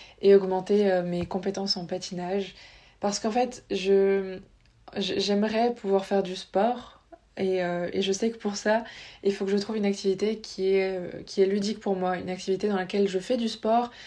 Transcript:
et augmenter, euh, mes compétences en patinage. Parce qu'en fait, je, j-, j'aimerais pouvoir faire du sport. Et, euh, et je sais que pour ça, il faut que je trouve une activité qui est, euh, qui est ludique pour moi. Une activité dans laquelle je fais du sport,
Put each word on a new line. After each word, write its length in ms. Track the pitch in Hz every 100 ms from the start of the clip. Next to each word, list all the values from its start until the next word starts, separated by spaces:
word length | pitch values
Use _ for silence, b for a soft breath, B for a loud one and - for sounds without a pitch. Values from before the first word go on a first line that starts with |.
| B -
et 140 | 196
augmenter, 580 | 196 190 185 180 208 202
euh, 100 | 185
mes 220 | 175 175
compétences 540 | 175 190 190 196 196 196
en 80 | 170
patinage. 680 | 180 - 175 175 196 185 B B B B _
Parce 180 | 202 202
qu'en 120 | 226
fait, 340 | 233 247 - -
je, 720 | 196 185 196 196 196 190 185 - _ _ _ - -
j-, 160 | 185 -
j'aimerais 560 | 196 202 220 220 240
pouvoir 320 | 240 196 196
faire 180 | 190 196
du 140 | 185 185
sport. 640 | - 190 220 240 - - _ - _ -
Et, 280 | 190 185
euh, 240 | 175 175 175
et 100 | -
je 100 | 196
sais 180 | 196 226
que 60 | 226
pour 180 | 208
ça, 300 | 196 208 220 233 B B B
il 100 | 196
faut 120 | 196 190
que 40 |
je 60 | 202
trouve 200 | 202 220
une 100 | 202
activité 520 | 196 196 190 208 214
qui 360 | - - 190
est, 240 | 190 190 185
euh, 240 | 175 - -
qui 140 | -
est 60 | 190
ludique 340 | 202 202 220
pour 160 | 208 185
moi. 220 | 180 180
Une 120 | 185
activité 380 | 180 - 185 208
dans 80 | 196
laquelle 320 | 185 202 196
je 100 | 185
fais 200 | 185 247
du 100 | 226
sport, 420 | - 220 233 240 B